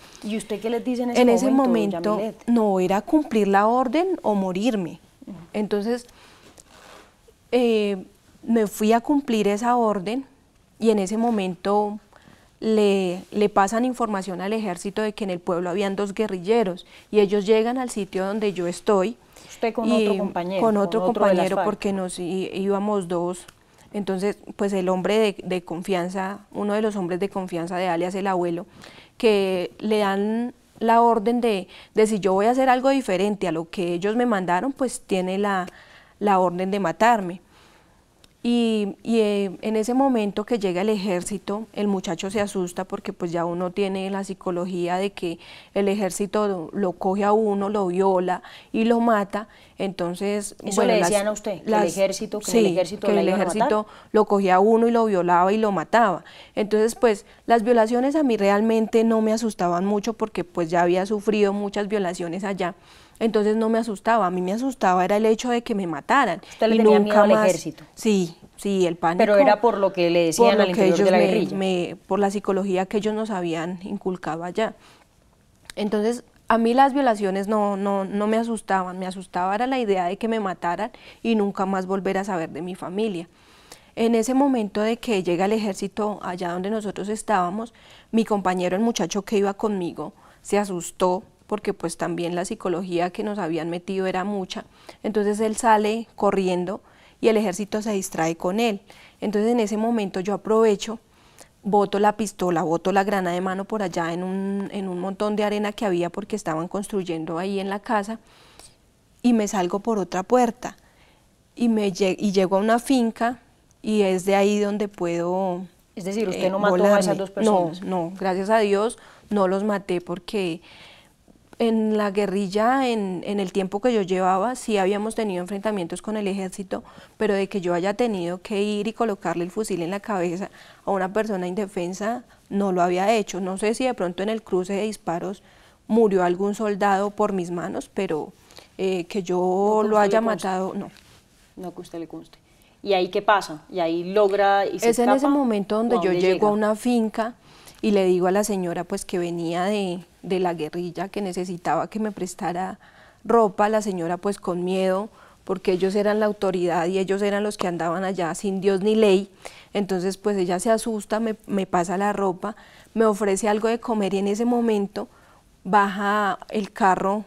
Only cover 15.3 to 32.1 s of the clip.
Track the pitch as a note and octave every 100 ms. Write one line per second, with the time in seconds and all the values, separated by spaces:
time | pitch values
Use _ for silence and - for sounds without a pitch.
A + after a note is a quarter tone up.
15.3 | F3+ F3+ F3 F3+ F3 G3 G3 G3+ F#3+ G#3+
16.3 | F#3+ F3 A#3 G3+ F3 - - - G#3 G3+
17.3 | G#3 G3 A3 A3 B3+ B3 A3 F#3+ F#3+ F#3+
18.3 | G#3+ G#3 F3 F3 F3+ - G3+ F#3 - _
19.3 | - - - A#3 A3+ A3+ A#3 G#3 G3 G3
20.3 | F#3 F3 F#3+ A3+ G#3 G3 A3 F#3 A3 G#3
21.3 | F#3 F#3 G3 E3+ G3+ G#3 G3 F#3 F3+ F3+
22.3 | F#3 F#3 - G3 G3 G3+ G#3 E3+ F3 F3
23.3 | F3+ - _ _ _ - G#3 G3 F#3+ G3+
24.3 | G3 - - G3+ G3 F3+ F#3 F3+ G#3+ G#3+
25.3 | F#3+ - F3+ F3 E3+ F#3 F#3 F3 F#3+ F#3+
26.3 | G3+ - - G3+ G#3 A3 G#3 F3 F3+ G3
27.3 | G3 F#3 E3+ E3+ F#3 F#3 E3 F3 F#3+ G3
28.3 | F#3 F3 E3+ - - - - - - A#3
29.3 | G#3 F#3+ F#3 F3+ - G#3+ G#3+ G3+ G3 G#3
30.3 | A3 A#3+ - _ - A3+ A#3 A#3 A3+ G3+
31.3 | A#3+ A#3 G3+ F#3 - - - G#3+